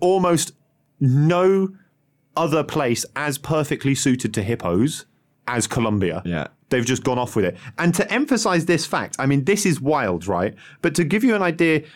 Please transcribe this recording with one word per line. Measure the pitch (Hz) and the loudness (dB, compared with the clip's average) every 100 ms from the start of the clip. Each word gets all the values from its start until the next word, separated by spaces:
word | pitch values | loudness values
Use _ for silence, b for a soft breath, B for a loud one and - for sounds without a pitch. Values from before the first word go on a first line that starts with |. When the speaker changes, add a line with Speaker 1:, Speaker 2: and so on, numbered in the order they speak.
Speaker 1:
almost | 180 190 180 165 - - _ _ _ - | 0 2 2 0 -2 -10 _ _ _ -2
no | 135 139 156 175 190 196 190 B B B _ _ _ 156 | 0 2 4 4 4 4 0 B B B _ _ _ -2
other | 165 156 | 0 0
place | 143 156 127 117 - 135 | 0 0 0 0 -4 -6
as | 147 143 | -6 -4
perfectly | - 156 139 147 139 | -2 0 0 -2 0
suited | 135 139 127 113 | 0 2 0 -2
to | 113 | -4
hippos | 98 117 90 90 143 - - _ _ _ - | -2 -2 0 2 0 -2 -14 _ _ _ -6
as | 120 - | -4 -2
Colombia. | 127 113 104 90 87 | -2 0 0 -2 -4
Speaker 2:
Yeah. | 87 82 - _ - | -4 -6 -6 _ -2
Speaker 1:
They've | 131 117 | -2 0
just | 127 | -2
gone | 135 123 | 0 -2
off | 123 113 | -2 0
with | |
it. | 107 - B B | 0 -2 B B
And | 170 175 | 0 0
to | - | 0
emphasize | 220 294 233 208 175 | -2 0 0 0 0
this | 175 165 - | 2 0 0
fact, | 165 101 - | -4 -4 -2
I | 135 | 0
mean, | 139 | 2
this | 135 208 190 | 2 0 0
is | 147 | 0
wild, | 135 147 107 87 87 | 0 0 0 -2 -2
right? | 87 104 - B B | -2 -2 -4 B B
But | 170 | -2
to | 151 | -2
give | 151 214 | 0 2
you | 247 | 2
an | 208 | 2
idea | 180 170 165 156 156 | 0 2 2 2 -2